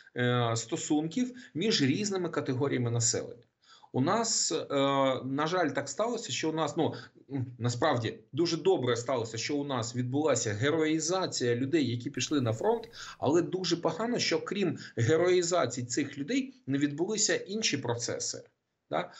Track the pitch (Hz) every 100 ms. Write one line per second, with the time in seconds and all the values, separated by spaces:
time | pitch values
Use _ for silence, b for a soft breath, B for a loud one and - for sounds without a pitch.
0 | b - 123 123 117 117 - 165 - 151
1 | 160 247 247 - B 147 214 - 131 175
2 | 202 190 170 - - 123 143 135 120 117
3 | 113 92 71 - - _ b b b -
4 | 143 214 226 - - 160 - 139 139 139
5 | 135 127 131 135 156 185 160 135 131 -
6 | 220 233 - - 160 156 151 - 143 -
7 | - - - 135 117 - 120 117 160 127
8 | 110 - - 131 170 165 165 175 123 117
9 | - 131 110 113 - 147 143 127 110 120
10 | 127 135 156 123 110 101 139 160 156 160
11 | 160 185 170 - 123 120 135 165 123 117
12 | 143 - - 147 117 113 202 233 - B
13 | B B 117 165 160 185 175 165 170 -
14 | 226 226 - 160 - 190 180 113 B B
15 | 117 160 180 180 170 175 131 131 120 -
16 | 139 - 147 269 262 - - 139 143 143
17 | 190 214 - 170 - 214 - - 117 113
18 | - 80 - - - _ _ _ - 156
19 | 175